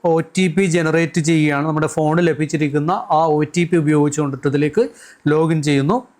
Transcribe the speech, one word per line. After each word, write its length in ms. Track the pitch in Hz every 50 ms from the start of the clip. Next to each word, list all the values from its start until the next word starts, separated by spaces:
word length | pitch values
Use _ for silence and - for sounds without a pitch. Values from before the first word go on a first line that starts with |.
| - 175
ഒ 20 | 165 165 160 - _
ടി 80 | 190 190 180 151
പി 100 | 185 196 180 160
ജനറേറ്റ് 480 | 175 160 156 156 165 165 151 - 170 147 160
ചെയ്യുകയാണ്. 360 | 165 156 151 151 143 139 147 160
നമ്മുടെ 200 | 156 151 156 151 -
ഫോണിൽ 300 | 165 156 151 156 170 175 170
ലഭിച്ചിരിക്കുന്ന 600 | 151 135 156 147 - 151 156 143 135 151 147 160 185 220 - - 165 156
ആ 20 | 165 160 151
ഒ 40 | 151 151 151 -
ടി 80 | 175 175 160
പി 80 | 185 170 151
ഉപയോഗിച്ചുകൊണ്ടിട്ട് 640 | 147 151 147 147 147 143 156 151 143 135 131 - 143
ഇതിലേക്ക് 320 | 135 143 147 151 143 208 247 277 - - - - - _ _ 147 147
ലോഗിൻ 260 | 156 160 160 165 160 139 151
ചെയ്യുന്നു. 280 | 143 139 139 151 214 262 247 _ _